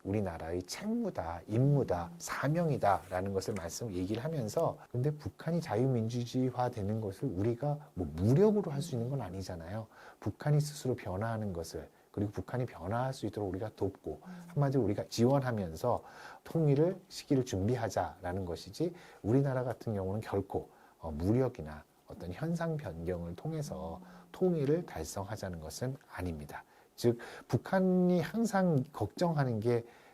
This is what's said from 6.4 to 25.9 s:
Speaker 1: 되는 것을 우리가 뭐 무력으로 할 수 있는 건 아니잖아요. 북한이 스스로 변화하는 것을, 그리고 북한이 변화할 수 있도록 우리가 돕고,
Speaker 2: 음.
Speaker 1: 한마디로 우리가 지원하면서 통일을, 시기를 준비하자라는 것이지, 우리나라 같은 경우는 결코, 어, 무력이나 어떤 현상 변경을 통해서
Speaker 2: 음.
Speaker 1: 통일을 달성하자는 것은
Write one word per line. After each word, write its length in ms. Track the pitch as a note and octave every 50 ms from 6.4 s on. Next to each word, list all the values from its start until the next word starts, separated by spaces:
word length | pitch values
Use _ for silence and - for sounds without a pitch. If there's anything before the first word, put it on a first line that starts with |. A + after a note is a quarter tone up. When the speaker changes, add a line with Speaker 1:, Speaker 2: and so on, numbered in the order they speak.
| B2+ B2+ B2+ B2 B2 B2
Speaker 1:
되는 320 | - A2 F#2+ G2+ A2 A2+
것을 260 | A2 G2 - - D3 C3 F2
우리가 420 | F2+ G#2 A#2+ A#2 A#2+ C#3+ D3 D3 D3 - - -
뭐 120 | F#2 F2 D2 D2+
무력으로 580 | E2 F#2 A2 C3 E3 G#3 G#3+ G#3 G#3 F#3 E3+
할 100 | C#3+ C#3
수 140 | - - C3
있는 140 | A#2 A#2 B2
건 100 | C#3 C#3
아니잖아요. 680 | G#2+ F#2+ F2+ F#2+ F#2+ - F#2 E2+ D#2+ E2+ G2+ A2 G#2+ - - - - - - -
북한이 400 | - G#2+ - - - D3 D3 D3
스스로 340 | D3 D3 - - - C3 A#2+
변화하는 560 | - - F#2+ F2+ F#2+ A2 A2+ A2+ G#2+ G#2+ G2+
것을, 380 | F2 E2+ D#2+ - - E2 C#2+ - - _ _ _
그리고 200 | - G#2 G#2 G#2
북한이 340 | - - - - - B2 B2+
변화할 480 | - - - E2 F#2 A2+ A#2+ B2+ C3 C3
수 120 | - -
있도록 240 | G#2 - G#2+ G#2 F#2+
우리가 220 | F2+ F#2+ A2+ G#2+ -
돕고, 460 | - G#2 F#2+ - - - D#2+ D2+ - -
Speaker 2:
음. 180 | F#3 F3+ - - -
Speaker 1:
한마디로 340 | - D3 C#3+ C#3 C3 C3+ A2
우리가 180 | F#2+ G2+ - - -
지원하면서 920 | - - A#2 B2 C#3 C#3+ B2+ B2+ A#2 G#2+ F#2+ E2 D#2+ - - B2 G#2 D#2+ - - - - - - - - -
통일을, 520 | - - E3 D#3 D3 C#3 C#3+ D#3 F3 G3 - - -
시기를 340 | - - - - C#3+ C3 B2
준비하자라는 1000 | - G#2+ F#2 F#2+ A2 B2+ A2+ A#2 G#2 - G#2 F2+ E2 - - F2+ F2 F2+ G2 F#2
것이지, 480 | E2+ E2 - - - - - D#3 F3 F3 - - - - -
우리나라 440 | - G2+ A#2+ C#3 C#3 C#3 B2+ B2+ B2
같은 280 | B2+ A2+ - - A#2+ G#2+
경우는 280 | G2 F#2+ F#2+ G2 A2+
결코, 480 | - - - G2 F#2+ - - F#2+ - - - - - - - _
어, 120 | - D#2+
무력이나 720 | D2+ D2+ E2+ G2 A2+ B2+ C3 A#2 - - D#2 D2+ D2+ D2 - _ _ _ _ -
어떤 240 | - - F2 F2
현상 460 | E2+ - D3 E3 F3 E3 E3 E3 D#3 D3
변경을 580 | - F#2+ D#2+ E2 E2+ F2 F2+ E2+ E2+ E2+ E2+
통해서 640 | - - D#3 D#3+ D#3 D3 F#3+ - F#3 F#3 F#3+ F#3 -
Speaker 2:
음. 200 | - - - - - - -
Speaker 1:
통일을 520 | - F#3+ F#3 E3+ D#3 C3+ C3+ D#3 F3+ E3+
달성하자는 760 | - - E2 D#2+ - - G2+ F#2+ G2+ A2 G#2 G2+ F#2+ F2 E2
것은 380 | D#2 D2+ - - A#2+ G#2